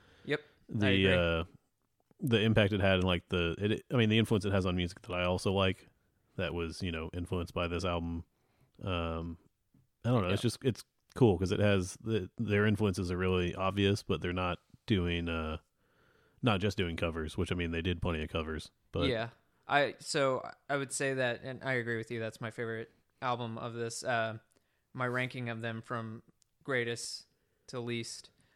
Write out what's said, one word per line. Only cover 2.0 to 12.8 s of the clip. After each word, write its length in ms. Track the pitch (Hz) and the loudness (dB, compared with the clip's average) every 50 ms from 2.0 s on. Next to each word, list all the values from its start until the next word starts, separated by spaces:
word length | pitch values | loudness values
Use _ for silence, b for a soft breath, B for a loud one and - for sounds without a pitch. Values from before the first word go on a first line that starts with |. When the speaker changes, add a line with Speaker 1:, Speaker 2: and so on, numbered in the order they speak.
| _ _ _ - | _ _ _ -6
Speaker 2:
the 200 | 175 127 113 104 | -2 2 2 4
impact 320 | 107 113 107 110 104 98 | 4 4 6 6 4 4
it 80 | 107 95 | 4 4
had 140 | 98 98 95 | 4 4 4
and, 100 | 92 90 | 4 4
like, 240 | 92 90 87 - - | 4 2 0 0 0
the, 280 | 95 87 85 82 80 - | 0 0 2 0 0 0
it, 260 | 101 104 113 - - - | 0 0 -2 -2 -4 0
I 40 | - | 2
mean, 120 | 123 113 107 | 4 4 6
the 100 | 110 113 | 6 4
influence 260 | 107 - 113 98 101 | 4 4 2 0 2
it 80 | 101 | 2
has 140 | 98 95 92 | 2 2 2
on 100 | 92 90 | 2 0
music 260 | 90 87 87 - - | 0 0 -2 -4 -8
that 100 | - - | -10 -6
I 120 | 90 90 90 | -2 0 2
also 280 | 90 92 90 - 101 | 2 2 2 0 2
like 360 | 95 98 95 95 92 - - - _ _ _ _ _ _ _ _ - | 2 4 4 2 2 -2 -8 -20 _ _ _ _ _ _ _ _ -6
that 180 | - 90 80 78 | -4 -2 -2 -2
was, 260 | 85 82 82 82 - | -2 -4 -4 -6 -6
you 120 | 95 90 | -4 -4
know, 180 | 80 80 80 82 | -4 -4 -6 -6
influenced 420 | - 87 85 - 92 90 85 - - | -6 -6 -6 -4 -4 -4 -4 -4 -2
by 120 | 92 87 | -2 -2
this 180 | 85 87 85 95 | 0 -2 -2 0
album. 400 | 90 87 85 85 85 85 85 - _ _ _ _ _ _ _ _ _ _ - | 0 0 0 -2 -2 -4 -6 -8 _ _ _ _ _ _ _ _ _ _ -10
Um, 540 | - 101 90 85 82 82 82 82 85 85 82 - _ _ _ _ _ _ _ _ _ _ _ _ - | -6 -4 -2 -2 -2 -2 -4 -4 -6 -8 -10 -12 _ _ _ _ _ _ _ _ _ _ _ _ -2
I 60 | 117 | 0
don't 120 | 127 113 | 2 2
know. 60 | 90 90 | 2 2
It's 140 | 98 - - | 0 2 0
Speaker 1:
Yeah. 40 | 113 | 0
Speaker 2:
just, 100 | - - - | -2 0 -2
it's 200 | 131 101 - - _ _ _ _ _ - | -2 -2 -2 -6 _ _ _ _ _ 2
cool 200 | - 131 107 90 | 4 6 6 6
'cause 140 | 82 95 87 | 4 2 0
it 80 | 98 - | 2 2
has, 380 | 104 104 101 95 90 92 - | 4 4 4 2 0 -2 -6
the, 340 | - - 113 110 95 92 - _ - | -10 -6 -2 -2 -2 -2 -4 _ -6
their 280 | 113 104 104 101 104 | -2 2 2 4 4
influences 440 | 110 104 98 | 4 4 2